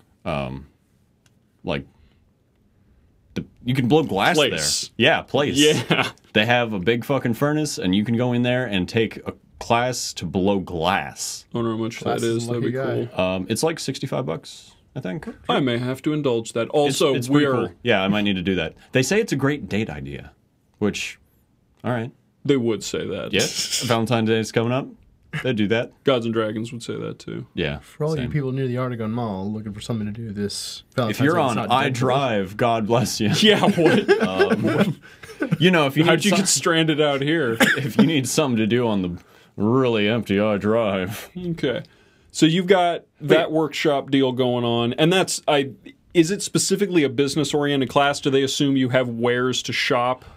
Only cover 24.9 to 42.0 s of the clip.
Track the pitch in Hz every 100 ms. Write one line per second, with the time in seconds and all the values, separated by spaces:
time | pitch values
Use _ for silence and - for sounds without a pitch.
24.9 | - _ _ _ 156 127 110 101 110 123
25.9 | - 143 127 117 113 107 110 113 117 117
26.9 | 110 110 113 - 57 - - 76 73 -
27.9 | - 151 156 123 151 131 131 131 123 127
28.9 | 117 107 117 113 95 101 107 107 104 -
29.9 | 117 104 110 113 101 101 - - - -
30.9 | - 113 104 143 175 135 117 107 127 143
31.9 | 120 131 135 135 104 92 104 123 113 104
32.9 | 117 101 - 104 160 214 202 185 190 156
33.9 | 214 - 427 196 190 403 - - 320 196
34.9 | - - - - - 277 170 175 175 139
35.9 | 147 165 165 202 185 190 - 185 165 160
36.9 | 147 151 139 143 165 123 113 - - 131
37.9 | 110 135 156 120 - 143 113 110 120 117
38.9 | 101 90 87 - - _ - 104 131 123
39.9 | 110 104 117 98 98 107 101 104 117 107
40.9 | 98 92 110 - 180 180 165 147 76 -
41.9 | _